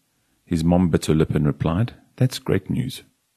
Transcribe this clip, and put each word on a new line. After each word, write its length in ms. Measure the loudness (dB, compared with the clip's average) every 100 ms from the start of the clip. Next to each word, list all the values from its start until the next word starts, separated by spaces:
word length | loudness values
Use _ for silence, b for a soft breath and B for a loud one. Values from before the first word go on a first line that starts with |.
| _ _ _ _
His 220 | _ -2 2
mom 240 | 2 2
bit 160 | 0 0
her 100 | 0
lip 180 | 2
and 120 | 2 0
replied, 480 | 0 -2 -2 -4 -6 _ -2
"That's 220 | -2 -2
great 300 | -2 -2 -2
news." 340 | -6 -6 -10 -20 _ _